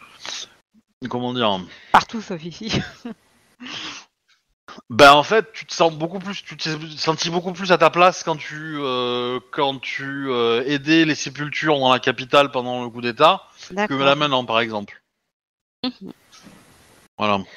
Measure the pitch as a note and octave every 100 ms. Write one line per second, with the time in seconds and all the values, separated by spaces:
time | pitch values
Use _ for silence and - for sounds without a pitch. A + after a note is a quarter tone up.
0 | - - - - - _ _ _ _ -
1 | B2 B2 B2 B2 A2 F#2+ F2+ - - -
2 | - A3+ - F3 E3+ - A3 - - -
3 | A#3+ - _ _ _ - B3+ - - -
4 | - _ _ _ _ _ - - - A2+
5 | C#3+ D3 C#3+ A3 - - - - E3+ D3+
6 | E3 F#3+ F#3 F#3+ - D3+ D#3+ D#3 D#3+ D3+
7 | - D#3 E3+ F3 F3 E3+ F#3+ E3+ D#3+ E3
8 | F#3 E3+ - D#3 - D3+ D#3 D3+ C#3 B2+
9 | B2 B2 B2 B2+ - - C#3 C3+ - -
10 | C#3 C#3 C#3 A#2+ A#2 A#2 C3 D3 C#3 E3
11 | D#3 C#3+ D3 C3 D3 C3+ D#3 C#3+ C3 B2+
12 | C3 A#2+ C3 C#3+ C#3 C3 B2 B2 A#2+ A#2
13 | A#2+ A2+ D#3 F#3 - - - F#3 G#3 C3+
14 | C#3 C#3+ D3 C3 A#2 A2+ A#2 G#2+ G2+ -
15 | _ _ _ _ _ _ _ _ B3+ -
16 | F#3+ - _ - - - _ _ _ _
17 | _ - G#2 G2+ F2+